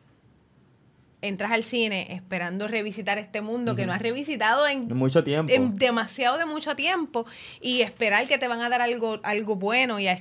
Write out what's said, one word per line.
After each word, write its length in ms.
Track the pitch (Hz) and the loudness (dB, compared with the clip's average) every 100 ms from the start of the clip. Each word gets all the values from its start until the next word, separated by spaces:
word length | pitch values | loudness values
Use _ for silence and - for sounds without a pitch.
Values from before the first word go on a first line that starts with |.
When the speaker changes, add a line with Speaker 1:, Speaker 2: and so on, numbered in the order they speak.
| _ _ _ _ _ _ _ _ _ _ _ _ | _ _ _ _ _ _ _ _ _ _ _ _
Speaker 1:
Entras 320 | 202 190 208 | -6 -4 0
al 120 | 226 | 0
cine 500 | 226 247 220 190 - | 0 -2 0 -2 -4
esperando 540 | 185 - 180 175 190 214 | -10 -6 -6 -4 -4 -4
revisitar 500 | 220 208 220 196 208 | -4 -4 -4 -2 -2
este 240 | 208 208 | -4 -8
mundo 340 | 214 240 233 208 | -4 -2 -2 -2
que 60 | |
Speaker 2:
Ujú. 60 | 190 | -2
Speaker 1:
no 60 | |
has 80 | 175 | -2
revisitado 640 | 233 254 294 254 220 262 294 | -2 -4 -4 0 2 4 2
en 160 | 269 | 0
Speaker 2:
En 120 | 240 127 | -2 0
mucho 260 | 131 160 | 4 4
tiempo. 280 | 139 151 156 | 4 2 4
Speaker 1:
en 220 | - 254 | 4 4
demasiado 640 | 196 254 233 - - 247 294 | 2 2 2 -2 0 0 2
de 80 | 330 | -2
mucho 300 | 302 311 277 | -4 -4 -2
tiempo, 500 | 311 370 311 233 233 - - - | 0 0 -2 -4 -6 -10 -18 -8
y 220 | 247 247 | -2 2
esperar 460 | 208 - 220 208 254 | 0 2 2 4 4
que 100 | 277 | 0
te 100 | 254 | 0
van 140 | 233 | -2
a 80 | 240 | 0
dar 120 | 247 | 2
algo, 380 | 240 240 220 214 | 2 0 -2 -2
algo 320 | 208 208 214 196 | -2 -2 -2 -2
bueno 440 | 196 240 254 208 | 2 2 2 2
y, 80 | 190 185 | 0 0